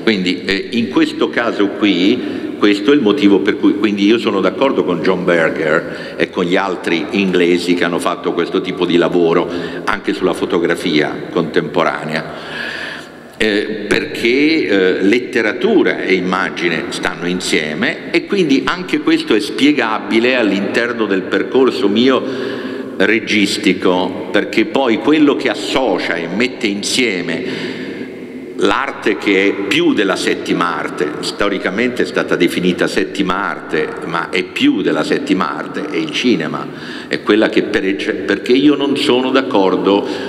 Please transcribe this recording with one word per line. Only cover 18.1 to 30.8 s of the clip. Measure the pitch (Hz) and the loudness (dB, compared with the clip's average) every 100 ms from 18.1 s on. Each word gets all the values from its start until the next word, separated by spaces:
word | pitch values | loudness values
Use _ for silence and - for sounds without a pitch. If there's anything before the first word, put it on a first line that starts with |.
e | - - | -2 0
quindi | 202 160 135 | 0 2 2
anche | 131 175 180 151 | 0 -4 -2 -2
questo | 151 160 - | 2 0 2
è | 110 | 0
spiegabile | - - 135 143 113 107 101 110 120 127 | 0 2 2 4 0 -2 0 2 4 2
all'interno | 110 98 98 120 120 120 104 | 2 2 0 0 -2 -2 0
del | 95 | 0
percorso | 90 101 92 127 131 92 101 | 0 -2 2 4 4 4 0
mio | 107 127 127 - - - - - - - - 95 | 4 4 2 0 -6 -6 -6 -8 -8 -10 0 2
registico, | 113 90 104 95 - - 92 98 90 92 90 - | 2 0 0 2 2 0 2 2 2 0 -4 -2
perché | 104 95 - 107 | -2 0 0 0
poi | 135 135 107 | 2 2 2
quello | 143 156 143 131 | 2 4 4 4
che | 120 | 0
associa | 104 - 135 131 87 - 85 | -2 -2 0 2 0 0 -4
e | 82 | -2
mette | 92 127 - 107 | -2 -2 -2 -4
insieme | 101 92 - 120 92 82 82 64 - - - - - - - - - - - | -2 -2 0 0 0 -4 -4 -4 -6 -8 -8 -10 -10 -12 -12 -14 -14 -12 -2
l'arte | 98 110 139 - - 101 | 0 2 -2 -2 -2 0
che | - 95 101 | 2 2 2
è | - | 0
più | 101 135 170 | -2 2 2
della | 117 98 87 | 2 0 0
settima | - 85 - 85 85 | 0 -2 -2 0 0
arte, | 80 | -2